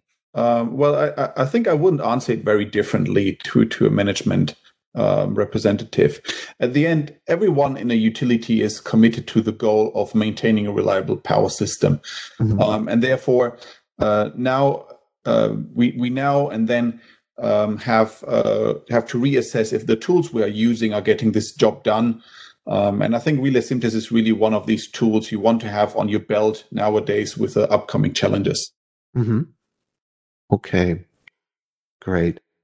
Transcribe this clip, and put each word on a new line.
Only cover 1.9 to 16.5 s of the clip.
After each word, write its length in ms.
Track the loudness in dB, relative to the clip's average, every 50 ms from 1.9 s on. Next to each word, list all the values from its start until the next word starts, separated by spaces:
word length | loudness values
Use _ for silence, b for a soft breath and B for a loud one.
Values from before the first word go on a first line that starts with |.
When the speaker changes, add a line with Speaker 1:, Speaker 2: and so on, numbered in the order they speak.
| 2 2
Speaker 1:
answer 320 | 0 0 -2 -2 0 -2 -4
it 100 | -2 0
very 180 | 2 2 2 0
differently 760 | 0 -2 -2 -2 0 0 -2 0 2 0 0 0 0 -4 -6 -8
to, 220 | -2 2 2 2
to 220 | 2 2 2 2 2
a 40 |
management, 640 | 2 2 0 0 -2 -2 -2 -2 0 0 0 -2 -4 b b b b _ _ _ -6
um, 400 | -2 0 0 0 0 0 -2 -2
representative. 840 | -2 -4 -2 -2 -2 0 0 -2 -2 -4 -6 0 2 2 2 2 -2 B B B B B B B B
At 140 | -4 -2 0
the 140 | 2 2 2
end, 280 | 2 0 -2 -4 -10 _ _ -4
everyone 500 | -2 2 2 2 2 2 2 0 0 -4
in 140 | -2 0
a 40 | 0
utility 640 | 2 2 2 0 0 0 2 2 0 2 0 0 0
is 180 | 0 0 -4 -6
committed 480 | -8 0 4 6 6 6 4 2 -6 -2
to 140 | -2 0
the 100 | 0 0
goal 400 | -4 -2 0 2 2 2 2 0 0
of 220 | -2 -4 -2 -2
maintaining 520 | -2 -2 -2 -4 -2 0 0 0 0 0 -2
a 40 |
reliable 460 | -2 -2 0 0 0 0 0 -2 -6 -6
power 320 | -2 -2 0 2 2 0
system. 500 | 0 -2 -4 -4 -2 0 0 0 0 0 B B B B B B B B
Speaker 2:
Mm-hmm. 220 | -2 0 2 2
Speaker 1:
Um, 260 | 2 0 0 -2 -2 0
and 160 | 0 2 2
therefore, 540 | 2 0 0 0 0 2 2 2 0 -2 B B B B B B B _ -2
uh, 320 | 0 2 2 2 0 -2 -4
now, 520 | -4 -2 0 2 2 2 2 0 -2 -8 -14 -20 _ _ _ _ _ -4
uh, 280 | 0 2 2 2 0 0 -4 -8 -8 -2
we, 220 | 0 0 0 0 -2
we 120 | -4 -4
now 380 | -2 -2 0 0 2 2 0
and 180 | 0